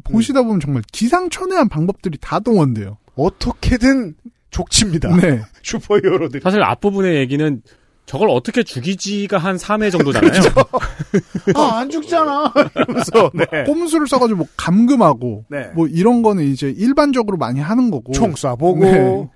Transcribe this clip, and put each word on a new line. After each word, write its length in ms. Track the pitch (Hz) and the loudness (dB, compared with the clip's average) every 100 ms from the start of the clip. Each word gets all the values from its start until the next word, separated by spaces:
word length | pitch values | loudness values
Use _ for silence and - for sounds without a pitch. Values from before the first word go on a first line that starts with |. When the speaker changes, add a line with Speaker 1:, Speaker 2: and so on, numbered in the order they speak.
Speaker 1:
보시다 360 | - 220 226 269 | -2 0 2 0
Speaker 2:
음. 60 | 233 | 2
Speaker 1:
보면 140 | 196 | 0
정말 220 | 143 131 - | -2 -4 -6
기상천외한 760 | - 233 359 359 - 359 381 247 | -4 0 0 -2 -6 -2 0 0
방법들이 480 | 151 175 - 190 - | 0 -4 -4 -8 -8
다 200 | - 165 | -6 -4
동원돼요. 560 | 226 214 139 107 98 107 _ - | 2 2 2 0 -6 -14 _ -4
Speaker 2:
어떻게든 1000 | 170 - 247 - - 247 247 269 196 156 - - _ | -4 -2 -8 -4 -2 2 2 2 -2 -12 -20 -20 _
족칩니다. 680 | - 175 - 214 160 - 175 | -8 -2 0 0 0 2 4
Speaker 1:
네. 220 | 175 120 110 | 4 2 -4
Speaker 2:
<laughs> 80 | _ | _
슈퍼히어로들. 760 | - 233 202 208 185 185 156 135 | -10 -8 0 2 2 0 -2 -4
Speaker 3:
사실 200 | 185 208 | 0 2
앞부분의 540 | 113 123 202 196 190 151 | 2 0 -2 0 0 0
얘기는 440 | 127 143 156 123 - _ _ _ - | 0 0 -2 -4 -10 _ _ _ -12
저걸 240 | 135 208 | -2 2
어떻게 320 | 123 - 240 | 2 0 -2
죽이지가 720 | - 127 139 190 190 202 202 196 | -4 -6 -6 -6 -6 -6 -4 -2
한 220 | 175 185 | -2 -4
삼 240 | - 214 | -4 -2
회 80 | 214 | 0
정도잖아요. 400 | 175 139 - 330 | 2 2 2 2
Speaker 2:
그렇죠. 200 | 175 180 - - 254 - - | 4 2 2 0 -2 -6 -10
<laughs> 560 | 151 196 - - - 269 | -4 -4 -4 -4 -2 2
"아, 180 | 285 226 | 2 0
안 100 | 269 | -4
죽잖아." 640 | 320 311 339 311 285 302 | -6 -4 -2 0 0 0
<laughs> 160 | 285 - - | 0 0 -2
이러면서. 540 | 254 240 - 226 175 | -4 -4 0 2 2
네. 300 | 170 160 156 | 0 -2 -2
Speaker 1:
꼼수를 420 | 139 311 339 311 285 | -2 -2 -2 -2 0
써가지고 300 | 269 240 196 | 2 2 0
뭐 80 | - - | -4 -6
감금하고 880 | 160 190 240 269 175 117 123 104 110 | 0 4 4 4 4 2 -4 -8 -10
Speaker 2:
네. 200 | 143 113 | -12 -6
Speaker 1:
뭐 120 | 165 160 | -2 0
이런 340 | 165 208 240 | 2 2 4
거는 220 | 220 196 | 2 2
이제 260 | 143 135 143 | 0 -2 -4
일반적으로 680 | 131 226 285 294 254 208 185 | -2 0 2 2 0 -2 -2
많이 220 | 120 135 | -2 -4
하는 300 | 147 233 247 | -2 0 0
거고. 220 | 143 120 | -2 -4
Speaker 2:
총 200 | 135 220 | -2 -2
쏴보고. 440 | 143 143 123 170 180 | -2 -4 0 0 4
Speaker 1:
네. 500 | 190 185 190 190 - | 4 4 2 0 -6